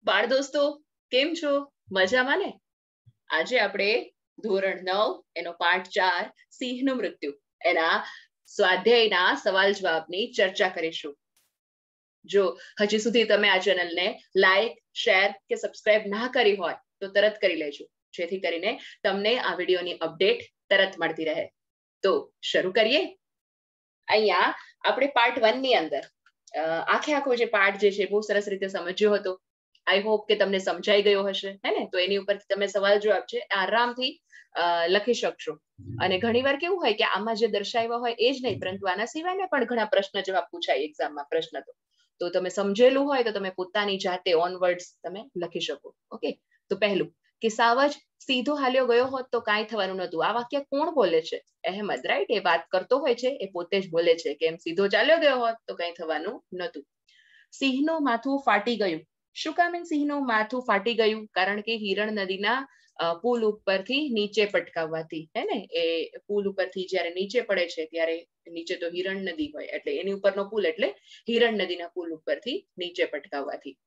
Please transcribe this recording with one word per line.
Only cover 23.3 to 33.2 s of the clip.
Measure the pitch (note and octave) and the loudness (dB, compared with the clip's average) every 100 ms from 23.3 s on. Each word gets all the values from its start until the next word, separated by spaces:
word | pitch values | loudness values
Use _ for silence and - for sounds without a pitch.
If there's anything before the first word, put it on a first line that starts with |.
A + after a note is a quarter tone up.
| _ _ _ _ _ _ _ - | _ _ _ _ _ _ _ 0
અહીંયા | G#3+ G#3+ F3+ A#3+ - - _ | 2 4 4 2 0 -12 _
આપણે | - - C#4 | -2 2 2
પાર્ટ | B3 A#3+ B3 | 4 2 4
વન | A3 B3 | 2 2
ની | C4 | 2
અંદર, | G#3 D#3+ C#3 - _ _ _ _ | 2 2 -4 -8 _ _ _ _
અ, | D3 D#3+ | -4 -2
આખે | E3 - G#3+ C4+ | -2 0 0 2
આખો | D4 C#4 | -2 0
જે | A#3+ | 0
પાઠ | A3+ G#3 G3 G3 | 2 4 2 4
જે | G3+ | 2
છે, | G3 F#3 | 2 0
બહુ | G3+ | 0
સરસ | G#3+ G3+ G#3 | 0 -2 0
રીતે | F#3+ G3 | -6 -4
સમજ્યો | G3 E3+ F#3 G#3 | -6 -6 0 2
હતો. | G3+ G3 F#3 _ _ _ _ - | 2 0 -8 _ _ _ _ 0
I | F#3+ | 0
hope | G#3 G#3+ - | 2 -2 2
કે | G#3 | 2
તમને | G3 G3 | 2 2
સમજાઈ | F#3+ F3 G#3 G#3 | -2 -4 2 4
ગયો | G3+ G3 | 4 2
હશે, | G3 F#3+ F#3+ | 0 -4 -8
હે | G3+ C#4 G4+ | -8 -4 -4
ને? | G#3 | -2
તો | F#3 | -2
એની | F3+ G3 | 0 -2
ઉપરથી | G3 G3+ _ | -2 -4 _
તમે | G3 G3 | -2 -2
સવાલ | G3 G3 G#3 | 0 4 4
જવાબ | G#3 F#3 | 4 0